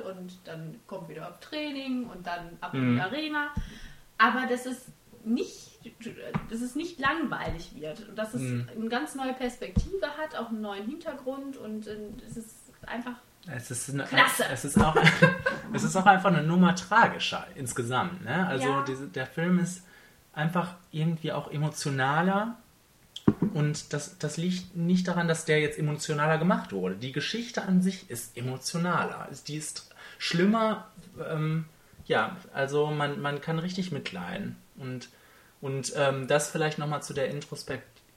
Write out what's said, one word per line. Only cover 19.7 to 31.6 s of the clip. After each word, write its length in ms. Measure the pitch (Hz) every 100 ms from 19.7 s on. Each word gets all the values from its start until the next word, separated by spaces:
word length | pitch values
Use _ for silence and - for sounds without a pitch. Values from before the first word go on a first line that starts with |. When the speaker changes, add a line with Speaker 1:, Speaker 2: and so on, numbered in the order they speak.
| - - - - - _
Speaker 2:
einfach 420 | - 156 180 180 - -
irgendwie 400 | 156 160 165 156
auch 180 | 143 -
emotionaler 1080 | 147 151 147 147 135 135 151 180 196 226 233 - _ _ _ _ - - - 214
und 400 | 165 147 151 -
das, 240 | 147 - -
das 180 | 151 165
liegt 380 | 175 180 - 170
nicht 320 | 170 185 180
daran, 200 | 175 170
dass 180 | 160 -
der 140 | 151
jetzt 180 | 151 -
emotionaler 600 | 151 147 - 147 156 156
gemacht 340 | 170 220 -
wurde. 240 | 98 92 95
Die 160 | 127
Geschichte 500 | 143 - 226 233 -
an 180 | - 185
sich 280 | 185 185 -
ist 280 | 120 - -
emotionaler. 920 | 127 127 - 170 175 160 - - - 143 -
Die 80 | 151
ist 360 | 151 - - - - -
schlimmer, 720 | - 170 196 226 220 208 - - - - 143
ähm, 360 | 156 156 160